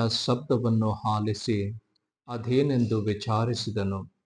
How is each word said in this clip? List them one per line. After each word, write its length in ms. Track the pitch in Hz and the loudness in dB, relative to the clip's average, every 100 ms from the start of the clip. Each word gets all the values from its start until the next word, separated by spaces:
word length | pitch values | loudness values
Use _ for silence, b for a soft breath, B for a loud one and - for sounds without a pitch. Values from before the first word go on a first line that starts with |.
| 113 - | 4 0
ಶಬ್ದವನ್ನು 680 | - 123 - 123 117 113 110 | 0 0 2 0 2 2 2
ಆಲಿಸಿ 880 | 101 110 107 107 104 - 104 101 110 _ _ _ _ - | 0 -2 0 0 -2 -2 -2 -2 -6 _ _ _ _ -12
ಅದೇನೆಂದು 720 | 120 110 127 143 127 113 110 | -8 0 2 4 2 2 2
ವಿಚಾರಿಸಿದನು. 1120 | 101 101 - 107 117 113 - 107 98 98 90 _ | 0 -2 0 0 0 -2 -4 -2 -2 -4 -8 _